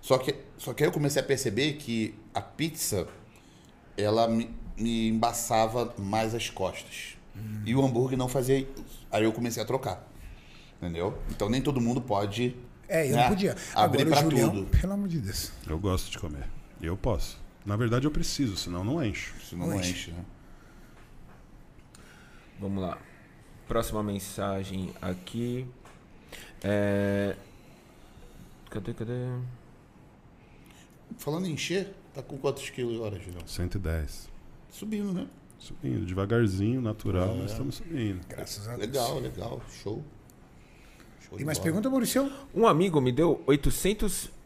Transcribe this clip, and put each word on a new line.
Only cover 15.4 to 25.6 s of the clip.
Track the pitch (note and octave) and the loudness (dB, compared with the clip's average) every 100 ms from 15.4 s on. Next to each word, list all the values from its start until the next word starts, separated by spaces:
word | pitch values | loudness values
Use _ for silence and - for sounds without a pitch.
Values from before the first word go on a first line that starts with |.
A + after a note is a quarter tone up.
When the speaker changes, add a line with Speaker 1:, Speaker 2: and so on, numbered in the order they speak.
| - - | -6 -10
Speaker 3:
Eu | - D#2+ | -4 -2
gosto | G2 F#2 - | 2 2 0
de | - | -6
comer. | E2 D2 C2+ - - - | -6 -6 -6 -8 -12 -8
Eu | D#2+ F#2 | -4 -2
posso. | C3 F2+ - - - - | 0 2 0 -4 -16 -12
Na | G2+ G#2 | -4 0
verdade, | A#2+ A#2+ | 2 4
eu | C#3+ | 2
preciso, | D3 - - C3+ F#2 | 2 0 2 0 0
senão | - F2 | -4 -2
não | G2 D#3 | 0 0
encho. | B2 F2+ - - - | 0 -2 -6 -10 -10
Speaker 1:
Senão | E2+ E2+ | -4 -2
não | |
Speaker 2:
Não | G2+ | 0
enche. | F2+ | 0
Speaker 1:
enche, | F2 - | -2 -6
né? | E2+ F#2 - - - - - - - - - - - - - - - - - - - - - - - | -10 -12 -14 -20 -20 -20 -20 -20 -20 -20 -20 -20 -20 -20 -20 -20 -20 -20 -20 -20 -20 -20 -20 -20 -10
Speaker 4:
Vamos | G2 G2 | -4 -2
lá. | F#2 - - - - - - - - | -4 -6 -12 -20 -20 -20 -20 -20 -4
Próxima | A#2 A#2 A2 | -2 0 -2
mensagem | G#2 G2 - - G2+ G2 F#2+ F#2+ F#2 - | -2 -2 -6 -4 -2 -2 -4 -6 -6 -6
aqui. | F#2+ F#2 - A2+ A#2+ B2 | -6 -6 -6 -4 -4 -4